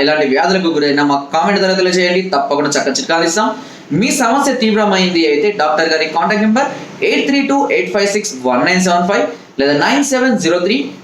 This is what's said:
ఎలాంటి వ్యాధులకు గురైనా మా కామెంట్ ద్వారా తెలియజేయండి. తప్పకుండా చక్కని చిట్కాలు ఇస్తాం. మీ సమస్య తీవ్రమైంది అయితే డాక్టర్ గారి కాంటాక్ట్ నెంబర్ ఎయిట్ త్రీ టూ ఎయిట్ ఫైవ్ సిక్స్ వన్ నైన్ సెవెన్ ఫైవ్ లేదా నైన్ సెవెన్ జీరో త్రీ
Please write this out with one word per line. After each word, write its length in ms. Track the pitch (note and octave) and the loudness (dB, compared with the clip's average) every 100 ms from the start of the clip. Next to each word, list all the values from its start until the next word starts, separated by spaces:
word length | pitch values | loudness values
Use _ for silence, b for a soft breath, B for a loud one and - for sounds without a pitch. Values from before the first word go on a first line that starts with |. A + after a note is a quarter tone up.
ఎలాంటి 260 | C#3+ D3+ C3+ | 2 2 2
వ్యాధులకు 400 | C3+ F3 F#3+ E3+ | 2 2 0 0
గురైనా 380 | D3 D3 C#3+ | 0 0 2
మా 220 | C#3+ C#3+ - | 2 0 -2
కామెంట్ 260 | D#3+ F#3+ G3 | -2 0 2
ద్వారా 140 | F#3+ | 0
తెలియజేయండి. 480 | F#3 F3+ F3+ F3+ F#3 | 0 0 2 0 0
తప్పకుండా 480 | F#3 C#3 C#3 C#3+ D3 | 0 -2 0 -2 0
చక్కని 240 | D3 C#3 | 0 0
చిట్కాలు 300 | C3 - E3 | -2 -2 0
ఇస్తాం. 320 | E3 G#3+ - B B B - | 0 0 -2 B B B -4
మీ 200 | D#3 C4+ | -2 0
సమస్య 420 | C#4+ A#3 C4+ C#4 | 0 0 2 0
తీవ్రమైంది 720 | A#3+ A3 G#3 G#3 F#3+ F3+ E3+ D#3 | 0 0 2 2 2 2 2 2
అయితే 240 | C#3+ G#3 | 2 0
డాక్టర్ 380 | G3+ D3+ D#3 D#3+ | 0 0 0 0
గారి 160 | D#3 | 0
కాంటాక్ట్ 360 | D#3 E3+ F3+ G#3 | 0 -2 0 2
నెంబర్ 240 | A3 A#3+ - B B - | 2 2 0 B B -4
ఎయిట్ 220 | F#3+ C#4 C#4+ | -2 0 0
త్రీ 160 | C#4 | 0
టూ 260 | A#3+ C#4 - | 2 0 0
ఎయిట్ 220 | E3 F3+ | 0 0
ఫైవ్ 160 | G3+ G3+ | 0 0
సిక్స్ 260 | G#3 - B2+ | -2 -4 -4
వన్ 220 | B2+ B2 E3 | -2 0 0
నైన్ 140 | F#3 | 2
సెవెన్ 280 | F#3 F3 F#3+ | 2 2 2
ఫైవ్ 180 | A3 - B B - | 0 -2 B B -2
లేదా 280 | C#3 D3 F#3 | 0 2 2
నైన్ 160 | C#4 | 0
సెవెన్ 340 | C#4 B3+ B3+ G3+ | 0 0 0 0
జీరో 200 | E3 F3 | 0 0
త్రీ 320 | F3+ C4+ C4+ - | 0 -2 -4 -12